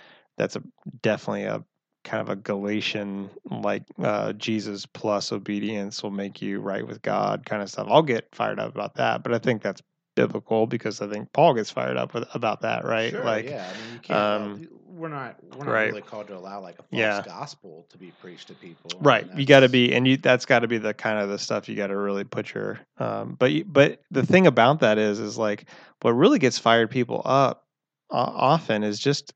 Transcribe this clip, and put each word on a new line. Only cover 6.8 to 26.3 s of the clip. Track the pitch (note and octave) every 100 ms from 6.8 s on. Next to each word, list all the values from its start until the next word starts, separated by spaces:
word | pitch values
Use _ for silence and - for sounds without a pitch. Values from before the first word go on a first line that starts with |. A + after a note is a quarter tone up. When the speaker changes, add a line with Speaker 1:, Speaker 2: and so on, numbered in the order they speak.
| A#2
Speaker 1:
with | A2
God" | A2 G2+ G#2 G#2 -
kind | G#2+
of | G2+
stuff, | - G#2
I'll | C3
get | D#3+ A#2 -
fired | - A2 G#2
up | A2
about | G#2+ G2+ -
that. | A#2 A2+
But | A#2+
I | A#2
think | A#2 A2
that's | G#2 F#2 _ _ _ -
biblical | A#2+ G#2 - A2 A#2
because | A#2+ A2+ G#2
I | G#2
think | G#2 -
Paul | - E3
gets | A#2+ -
fired | - B2+ B2+
up | A#2+
with, | A#2+ A#2
about | B2+ A#2 G#2
that, | A2+ A#2
right? | A#2 A2+ A#2
Speaker 2:
Sure, | -
Speaker 1:
Like, | A#2 A2 A#2
Speaker 2:
yeah. | C#3 F#2
I | G#2
mean, | A2+
you | A#2
can't, | -
well, | G2+ G#2 G#2
Speaker 1:
um, | G#2 G2+
Speaker 2:
you, | G#2 - -
we're | F3 D#3+
not, | C#3+ A#2+ - - -
we're |
not | C3+
Speaker 1:
Right. | A2+ A2
Speaker 2:
really | G#2
called | - G#2+ G2+
to | F#2+
allow, | F#2+ G2+
like, | F#2
a | F2
false | _
Speaker 1:
Yeah. | A#2 A2 G2+ G2
Speaker 2:
gospel | F2 C#3+ - F#2+ D#2 _
to | F2
be | F2+ -
preached | F#2 E2+ -
to |
people. | - F#2 E2 -
I | -
Speaker 1:
Right. | C#3+ A2+ -
Speaker 2:
mean, | D#3+
Speaker 1:
You | C#3
gotta | C#3
Speaker 2:
that's | C3
Speaker 1:
be, | B2+ A#2+
and | B2 C3
you, | C3
that's | C3+ B2+ -
gotta | A#2+ A#2
be | A#2
the | G#2+
kind | G#2+ A2+ G#2+
of | G2+
the | G2+
stuff | - A2 G#2
you |
gotta | G#2+ G2 G2
really | G2+ G2
put | G2+ - G#2+
your, | A2 G#2 G#2+ - -
um, | A#2+ G#2+ A2+ -
but | B2+
y-, | D#3 G3+
but | C#3 D3 - _
the | C3+
thing | B2 F3+ F3+
about | A#2+ A#2 D#3
that | A#2 G#2+
is, | G#2+ G#2
is, | G#2+ G2+
like, | G#2+ G2+ - - - _
what | A#2+
really | A#2 G3